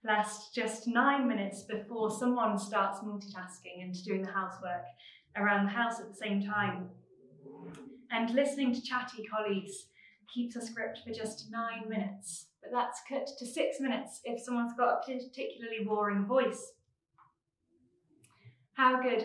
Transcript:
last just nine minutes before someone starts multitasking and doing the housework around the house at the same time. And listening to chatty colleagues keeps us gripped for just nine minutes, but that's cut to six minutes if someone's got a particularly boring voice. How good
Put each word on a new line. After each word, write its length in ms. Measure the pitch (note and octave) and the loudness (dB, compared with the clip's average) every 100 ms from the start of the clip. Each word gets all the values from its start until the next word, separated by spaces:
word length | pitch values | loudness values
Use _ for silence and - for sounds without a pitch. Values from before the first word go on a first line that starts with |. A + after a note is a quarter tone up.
last 500 | A3 G#3 G#3 - - | 2 2 2 -4 -6
just 320 | A#3+ A3 - A#3+ | -2 -2 -2 2
nine 400 | B3 C4+ C#4 A#3+ | 6 6 6 4
minutes 360 | G#3 G3 - | 2 0 -4
before 440 | - G#3+ - A3+ G#3+ | -6 -6 -4 -2 0
someone 480 | G#3+ B3 B3 A3 G3+ | 2 2 4 4 2
starts 440 | - G#3 G3 - | 0 0 0 -2
multitasking 840 | G#3 G#3 G3 F#3 F3+ - F3+ F3+ | -6 -8 -8 -12 -12 -14 -16 -10
and 220 | F#3 F#3 | -8 -6
doing 180 | G#3 F#3+ | -2 -2
the 80 | F#3+ | 0
housework 540 | G3 F#3 - F3+ F3 - - - - _ - | -2 -4 -6 -6 -6 -6 -16 -20 -20 _ 0
around 300 | G3+ G3+ G3+ | 4 6 4
the 60 | |
house 260 | A#3+ A#3+ A3+ | 2 0 0
at 100 | - | -8
the 80 | - | -6
same 240 | G#3+ G3+ | 0 0
time. 480 | G3+ G#3 F3+ F3+ F3+ - - - - - - - - - - - - | 2 2 0 0 -6 -12 -20 -20 -20 -20 -18 -14 -14 -14 -16 -18 -6
And 180 | A#3 A#3 | -2 2
listening 420 | B3 C#4+ C#4+ B3+ | 4 4 4 2
to 60 | A#3+ | 2
chatty 460 | - B3+ B3 A3+ G#3+ | 0 -2 -4 -8 -4
colleagues 600 | G#3+ G#3 G3 F3+ - - _ - _ - | -2 0 0 -2 -12 -14 _ -20 _ -10
keeps 240 | B3 A#3+ A#3+ | -4 -4 -4
us 140 | A3+ | -6
gripped 300 | A#3 A3 - | -4 -6 -6
for 80 | A#3 | -8
just 380 | A3+ A3 G#3+ A3 | -4 -4 -6 -8
nine 380 | A3+ A3+ A3+ A3 | -4 -4 -4 -4
minutes, 580 | A3 G3 - - - - _ | -2 -2 -6 -12 -12 -14 _
but 80 | - | -2
that's 300 | B3 B3 - - | 0 0 -2 -4
cut 180 | C4+ C#4 - | -4 -4 -6
to 80 | B3 | -6
six 340 | D#4 - - | 0 0 2
minutes 400 | C4+ G#3 - - | -2 -2 -4 -10
if 160 | B3+ A#3 | -6 -6
someone's 340 | B3 A#3+ A#3+ B3 | -2 -2 0 4
got 320 | A#3+ - C4 | 4 4 0
a 100 | B3+ | -6
particularly 680 | B3 - - - A3+ A3 | -6 -6 -6 -6 -6 -2
boring 420 | G#3 G#3 G#3 G3+ G3 | 0 2 2 2 4
voice. 460 | C4 A3+ - - - _ _ _ _ - _ _ _ _ _ _ _ _ _ _ _ - - _ | 4 4 0 -10 -18 _ _ _ _ -20 _ _ _ _ _ _ _ _ _ _ _ -20 -20 _
How 280 | - B3+ B3+ | 6 6 6
good 200 | B3+ A3 | 4 2